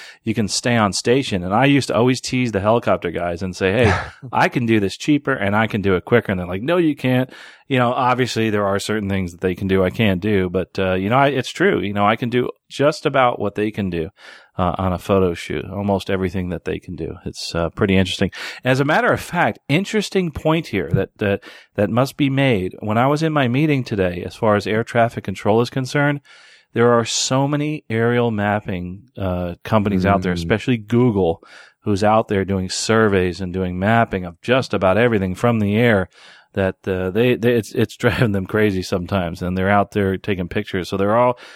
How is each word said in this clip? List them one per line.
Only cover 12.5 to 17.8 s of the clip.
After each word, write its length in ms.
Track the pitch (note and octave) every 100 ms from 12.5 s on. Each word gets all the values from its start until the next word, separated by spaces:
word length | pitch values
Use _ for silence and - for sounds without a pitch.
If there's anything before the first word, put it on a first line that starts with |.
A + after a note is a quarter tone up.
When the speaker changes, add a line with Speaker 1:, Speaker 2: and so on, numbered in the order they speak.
| - _
Speaker 1:
just 380 | - C#3+ D#3 D3+
about 320 | C#3 B2 -
what 160 | G#2
they 160 | - G#2+
can 180 | G#2+ F#2+
do, 220 | E2+ D#2+ _ - - _ -
uh, 160 | F2+ F2
on 160 | F#2
a 60 | F2
photo 340 | - G2 F#2
shoot, 320 | E2+ - D2+
almost 460 | - F#2+ G2+ G2 -
everything 400 | F#2+ F#2+ F#2+ F2+
that 160 | E2 -
they 120 | E2
can 160 | -
do. 220 | E2 D#2+ -
It's, 300 | - - -
uh, 160 | E2+ E2
pretty 260 | -